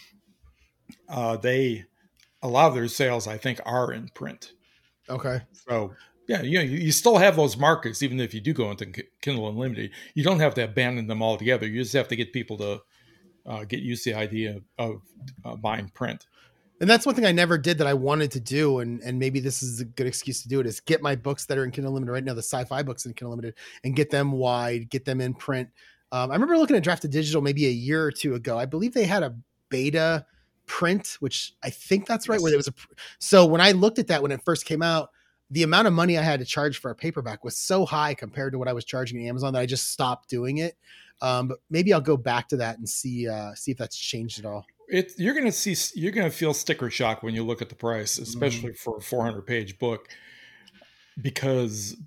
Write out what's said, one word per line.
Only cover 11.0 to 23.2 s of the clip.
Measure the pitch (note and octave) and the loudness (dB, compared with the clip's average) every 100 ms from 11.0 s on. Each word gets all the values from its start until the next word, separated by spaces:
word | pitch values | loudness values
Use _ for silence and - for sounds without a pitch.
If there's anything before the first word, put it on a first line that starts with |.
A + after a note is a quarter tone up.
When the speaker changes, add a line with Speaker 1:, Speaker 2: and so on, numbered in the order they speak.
| A2 | -4
Speaker 1:
them | G#2+ | 0
altogether. | A2+ G#2+ G#2+ B2+ A2 | 0 2 2 0 0
You | A2 | -4
just | A#2+ | 0
have | C3+ A#2+ | 0 0
to | A2+ | -2
get | A#2 | -4
people | C3 A2+ G#2+ | -4 -6 -6
to, | G#2 G2 - _ _ _ _ _ - | -4 -6 -10 _ _ _ _ _ -12
uh, | A2 | -12
get | G#2+ B2+ | -8 -6
used | B2+ A#2+ | -6 -4
to | B2 | -4
the | G#2+ | -4
idea | G#2+ A2 A2 G2+ - - | -4 -4 -4 -8 -14 -6
of, | A#2 G#2+ - - C3 - | -6 -6 -14 -20 -18 -14
uh, | A#2+ A2+ | -14 -6
buying | G#2+ A2+ G2+ | -4 -4 -8
print. | - B2 - - _ _ _ _ _ | -8 -8 -8 -14 _ _ _ _ _
Speaker 2:
And | F3+ | 4
that's | A#3 | 4
one | C4+ | 4
thing | B3+ G#3+ | 2 4
I | |
never | F3 F3 E3 | 4 4 4
did | D3 E3 | 2 2
that | D3 | 2
I | |
wanted | C#3 C3 D3+ D3 | 2 2 2 0
to | C3 | -2
do, | A2 C#3 D3+ C3 | -4 0 2 2
and, | A#2 A#2+ | -2 -6
and | B2 B2+ | -6 -2
maybe | C3 C3+ | -2 -2
this | C3 B2+ | -4 -4
is | C3 A#2 | -6 -6
a | |
good | A#2+ A#2+ B2 | -8 -4 -4
excuse | - - B2+ | -4 -6 -8
to | A#2 | -4
do | C3+ | -2
it, | A#2+ | -2
is | G#2 | -4
get | - D#3+ | 0 0
my | C#3+ | 2
books | C3+ C#3+ C#3 - | -2 -4 -6 -4
that | C3+ | -2
are | |
in | B2+ | -2
Kindle | C3 C3+ | -4 -6
Unlimited | C3+ B2 | -4 -4
right | B2+ | -4
now, | C3 | -4
the | A#2 | -6
sci-fi | - C3 B2 C3 | -4 -6 -4 -4
books | C#3 A#2+ | -4 -6
in | B2 | -10
Kindle | A2+ | -10